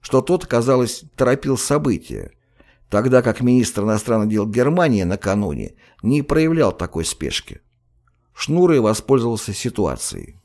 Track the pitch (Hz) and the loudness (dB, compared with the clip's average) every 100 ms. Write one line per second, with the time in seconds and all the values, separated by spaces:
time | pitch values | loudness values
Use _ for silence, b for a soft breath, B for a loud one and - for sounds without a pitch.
0 | - 131 127 175 - 117 117 127 120 - | 0 0 2 -2 0 -2 2 2 0 -4
1 | - - 120 135 147 127 - 143 151 95 | -14 -2 0 0 0 -4 0 0 0 -4
2 | - 55 50 _ b b b b _ 101 | -4 -12 -12 _ b b b b _ 0
3 | 127 127 117 107 123 123 107 - 104 107 | 4 4 4 0 4 4 2 -2 0 -2
4 | 113 113 107 107 104 104 131 170 165 110 | 0 0 0 0 -2 0 0 2 2 2
5 | 90 98 101 101 101 69 50 - b b | 0 -2 -2 -2 -2 -4 -8 -14 b b
6 | 107 147 143 151 160 165 117 - 87 82 | 0 0 2 0 2 2 0 -2 -6 -6
7 | 82 - 71 - - - _ _ _ _ | -6 -6 -6 -8 -10 -20 _ _ _ _
8 | _ _ _ - - 160 180 151 107 110 | _ _ _ -14 -4 2 4 4 2 0
9 | - 135 117 110 - 101 123 - 87 64 | 2 2 2 -4 -6 -6 -6 -2 -4 -2
10 | - 50 50 - | -8 -10 -16 -20